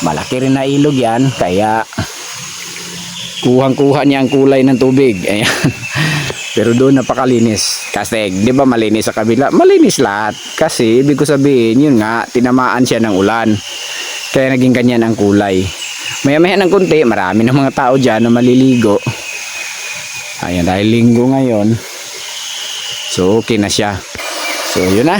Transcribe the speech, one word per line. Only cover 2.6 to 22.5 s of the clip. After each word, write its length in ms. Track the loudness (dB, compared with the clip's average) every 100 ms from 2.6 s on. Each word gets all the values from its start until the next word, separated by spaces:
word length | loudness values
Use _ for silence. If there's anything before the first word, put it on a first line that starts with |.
| -14 -14 -14 -14 -14 -14 -12 -4 2
Kuhang-kuha 560 | 2 2 2 2 2
niya 160 | 2 0
ang 80 | 0
kulay 320 | 2 4 4
ng 160 | 4 2
tubig. 480 | 2 4 2 2
Ayan. 240 | -2 -2 -2
<laughs> 1040 | -2 -4 -4 -8 -4 -2 -2 -6 -10 -6
Pero 240 | -2 2 4
doon 240 | 4 4
napakalinis. 880 | 2 -2 2 2 2 0 -4 -6 -6
Kasi, 400 | -6 -4 -2 -2
di 240 | 0 2
ba 160 | 2 2
malinis 400 | 2 2 0 -2
sa 80 | -2
kabila? 320 | 0 2 2
Malinis 560 | 2 4 4 4 2
lahat. 320 | 0 0 -4 -6 -12
Kasi, 480 | -4 -2 0 2 4
ibig 160 | 2 2
ko 80 |
sabihin, 560 | 0 2 2 2 2 2
yun 160 | 4 2
nga, 320 | 2 -2 -2
tinamaan 560 | 0 2 2 2 0
siya 160 | 0 0
ng 140 | 0 2
ulan. 400 | 2 2 0 -2 -4 -12 -12 -10 -10 -12 -4 0
Kaya 160 | 0
naging 240 | 2 2 2
ganyan 240 | 2 2
ang 160 | 0 0
kulay. 480 | 2 2 2 0 -2 -6 -12 -12 -10 -4 0
Maya-maya 320 | 2 2 2
ng 80 | 2
konti, 320 | 2 2 2 2
marami 320 | 0 0 2 2
ng 80 | 2
mga 160 | 2
tao 240 | 0 2 2
dyan 320 | 2 2 2
na 0 |
maliligo. 720 | 4 4 4 4 4 2 0 -2 -8 -12 -12 -12 -10 -12 -12 -12 -12 -12 -14 -14 -10
Ayan, 240 | -4 -2 0
dahil 240 | 0 2
linggo 400 | 4 4 4 2
ngayon. 400 | 2 0 2 0 0 -4 -14 -14 -14 -14 -12 -12